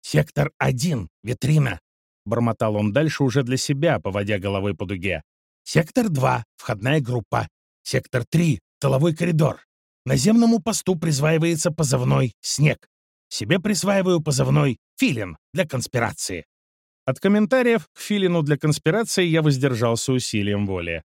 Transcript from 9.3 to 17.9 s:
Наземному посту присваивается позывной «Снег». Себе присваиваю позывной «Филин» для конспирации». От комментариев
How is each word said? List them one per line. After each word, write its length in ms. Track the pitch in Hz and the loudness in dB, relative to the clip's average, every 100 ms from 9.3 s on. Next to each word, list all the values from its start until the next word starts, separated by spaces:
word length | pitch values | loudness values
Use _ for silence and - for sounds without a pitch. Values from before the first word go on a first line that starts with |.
| 156 156 - _ _ _ _ 123 | 2 0 -2 _ _ _ _ -2
Наземному 540 | 135 156 226 233 233 | 2 4 4 4 4
посту 360 | 226 202 - 185 | 0 -4 -2 -2
присваивается 760 | 165 139 151 160 170 165 175 | 0 2 2 2 2 0 -2
позывной 640 | 160 147 131 127 135 127 - | 0 0 0 2 2 0 -4
«Снег». 480 | - - 147 120 _ _ _ _ _ | -8 2 2 2 _ _ _ _ _
Себе 320 | - 110 185 | -10 -2 0
присваиваю 640 | 208 208 185 196 185 175 | 0 -2 0 0 2 0
позывной 560 | 156 131 131 147 143 117 _ - | 0 0 2 2 2 -2 _ -2
«Филин» 400 | 254 120 95 87 _ | -2 -2 -6 -10 _
для 140 | 160 165 | -4 -4
конспирации». 800 | 127 - 120 117 - - 90 - _ _ _ _ _ | -4 -4 -2 -2 -4 -10 -10 -12 _ _ _ _ _
От 140 | - 135 | -6 -2
комментариев 680 | 196 208 214 262 240 226 - | 2 2 4 2 2 0 -2